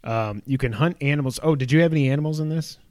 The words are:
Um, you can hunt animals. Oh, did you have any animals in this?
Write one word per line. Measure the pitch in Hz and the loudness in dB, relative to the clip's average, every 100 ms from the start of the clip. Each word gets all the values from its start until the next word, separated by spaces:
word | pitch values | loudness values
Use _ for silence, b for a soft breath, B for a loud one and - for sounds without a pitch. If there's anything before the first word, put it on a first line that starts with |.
Um, | 113 113 107 104 - | -4 -4 -4 -6 -4
you | 131 | -2
can | 127 | -2
hunt | 104 151 - | 0 0 0
animals. | 139 147 131 - | -2 0 -2 -2
Oh, | 160 147 | 0 0
did | 127 | 4
you | 151 | 4
have | 165 | 4
any | 156 131 | 4 2
animals | 143 151 156 | 0 -2 -4
in | 156 | -4
this? | 160 - - - | -4 -6 -12 -14